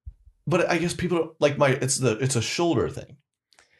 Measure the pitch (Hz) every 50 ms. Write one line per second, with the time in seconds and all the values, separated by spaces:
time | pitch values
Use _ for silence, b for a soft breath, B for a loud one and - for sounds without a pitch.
0 | _ - - _ _ - _ _ _ 143 165 180 170 - 147 160 165 175 - -
1 | 180 170 180 170 160 - - _ 151 147 139 135 147 135 127 - - 131 - -
2 | 127 120 107 - - 131 - 120 107 - - - 175 170 156 113 87 69 - -
3 | - - - - _ _ _ _ _ _ b b b b b b